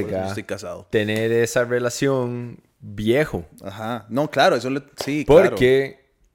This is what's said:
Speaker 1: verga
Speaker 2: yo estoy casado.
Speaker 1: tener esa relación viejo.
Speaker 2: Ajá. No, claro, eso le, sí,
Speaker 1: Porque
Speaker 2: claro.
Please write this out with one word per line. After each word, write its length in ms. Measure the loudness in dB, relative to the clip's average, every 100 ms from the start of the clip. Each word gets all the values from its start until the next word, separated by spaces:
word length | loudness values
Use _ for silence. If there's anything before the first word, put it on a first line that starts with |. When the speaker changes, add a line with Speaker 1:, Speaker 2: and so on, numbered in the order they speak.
Speaker 1:
verga 180 | 2 -4
Speaker 2:
yo 40 | -4
estoy 140 | -6
casado. 440 | -8 -10 -10 -14 -4
Speaker 1:
tener 420 | -2 0 0 0
esa 320 | 2 2 0
relación 960 | 0 -2 -2 -2 0 0 -2 -6 -12 -16 _ _
viejo. 640 | -14 -4 0 2 0 -4 -10 -16
Speaker 2:
Ajá. 400 | -16 -12 -10 -10 -6
No, 200 | -4 -2
claro, 260 | 2 2 2
eso 120 | -2
le, 140 | -6 -8 -10
sí, 220 | -6 -4 6
Speaker 1:
Porque 680 | 6 6 4 4 4 0
Speaker 2:
claro. 60 | -8 _ _ _